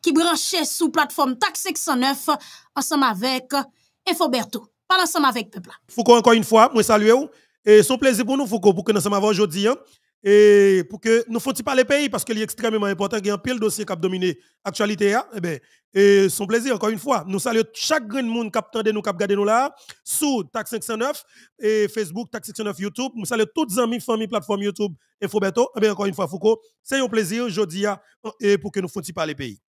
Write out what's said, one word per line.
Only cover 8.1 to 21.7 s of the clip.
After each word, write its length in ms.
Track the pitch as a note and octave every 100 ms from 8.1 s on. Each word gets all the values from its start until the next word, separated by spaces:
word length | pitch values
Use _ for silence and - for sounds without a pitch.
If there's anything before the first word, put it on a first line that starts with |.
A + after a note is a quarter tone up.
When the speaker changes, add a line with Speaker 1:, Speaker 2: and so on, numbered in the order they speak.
| A3
Speaker 2:
pour 120 | A#3 C4+
nous, 100 | B3+
Foucault, 260 | G#3+ G3
pour 120 | F3+
que 80 | -
nous 80 | G#3
sommes 140 | E3
avant 140 | G3+ G#3
aujourd'hui, 380 | G3 G#3 E3+ G3+
hein. 100 | C#4 - _ _ _
Et 600 | G3+ G#3 G#3 G3+ G3 F#3+ E3+
pour 120 | G3+
que 240 | A3 A3+ A#3
nous 100 | A3+
fassions 240 | C4+ -
parler 220 | C4 C4
pays, 240 | B3+ C#4+ C#4+
parce 160 | G3+
que 100 | -
c'est 60 | A3
extrêmement 460 | G#3+ - A3+ A3 G3+
important, 320 | F3+ G3 G#3+
il 80 | G3+
y 40 |
a 40 |
un 40 | G3+
pile 220 | B3+ B3
dossier 240 | G#3+ G#3
qui 80 | G#3
a 40 | F3+
dominé 420 | F#3 F#3 F3+ D3+ _ _
l'actualité, 500 | G3+ - G#3 G#3 G3+
hein. 100 | A3 C4+ A3
Eh 40 |
ben, 200 | E3+ C#3+ _ _ _
et 360 | G3 G3+ G3+ F#3+
c'est 140 | -
un 40 | G3
plaisir, 280 | A#3 B3+
encore 140 | G#3+ G#3+
une 100 | A3
fois. 260 | B3 A#3 E3
Nous 120 | F#3+
saluons 260 | B3+ A3+ A3
chaque 320 | - - D#4 A3
grand 160 | B3+
monde 280 | A#3+ A#3 A3+
qui 80 | G#3+
attend 240 | - A3+ A3
nous, 100 | G#3+
qui 80 | G#3
regarde 220 | F3 G3+
nous 120 | G3+
là, 300 | G3+ A3+ C#4 - - -
sur 460 | - - D4 B3+ E3
TAC 160 | A#3 -
cinq 140 | A3+
cent 140 | D3+ A3
neuf, 260 | B3 D4 - - _ _
et 300 | G#3+